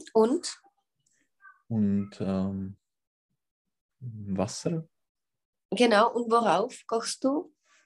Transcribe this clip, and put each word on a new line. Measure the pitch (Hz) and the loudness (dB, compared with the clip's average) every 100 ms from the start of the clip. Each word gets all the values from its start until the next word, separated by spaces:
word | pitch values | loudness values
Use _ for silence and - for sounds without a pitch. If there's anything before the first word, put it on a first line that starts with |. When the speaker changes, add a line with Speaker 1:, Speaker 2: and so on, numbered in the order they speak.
| - | 2
Speaker 1:
und? | 220 226 330 - - _ _ _ _ _ _ _ _ - - _ | 2 4 2 -4 -12 _ _ _ _ _ _ _ _ -20 -20 _
Speaker 2:
Und, | 113 101 101 101 - | 0 2 0 -4 -6
ähm, | 95 95 95 98 95 101 _ _ _ _ _ _ _ _ _ _ _ _ 127 107 101 98 | -4 -2 -2 -4 -8 -12 _ _ _ _ _ _ _ _ _ _ _ _ -14 -12 -6 -2
Wasser. | 92 - 165 165 160 _ _ _ _ _ _ _ _ | -2 -4 -4 -4 -8 _ _ _ _ _ _ _ _
Speaker 1:
Genau, | 196 240 208 233 | 0 4 6 4
und | 233 233 | 0 2
worauf | 233 220 170 247 - - | 2 4 2 0 -8 -6
kochst | 226 226 - | -4 -4 -2
du? | 262 294 - _ _ _ | -2 -2 -6 _ _ _